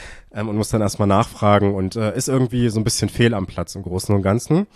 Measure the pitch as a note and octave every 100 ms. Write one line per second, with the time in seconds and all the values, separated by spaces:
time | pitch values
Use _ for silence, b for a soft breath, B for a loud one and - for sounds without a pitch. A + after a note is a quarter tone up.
0 | B B - - G#2+ G#2+ G#2 A2+ G2+ -
1 | G2+ G2 A2 - G#2+ G2+ G2+ G2 F#2+ A2+
2 | G#2+ G#2 C#3 C3 B2 B2 A#2+ A2 G#2+ -
3 | G2+ - A#2 G#2+ F#2 - E2+ G2 F2+ F#2
4 | - G2+ F#2+ A2 - D#3 G#3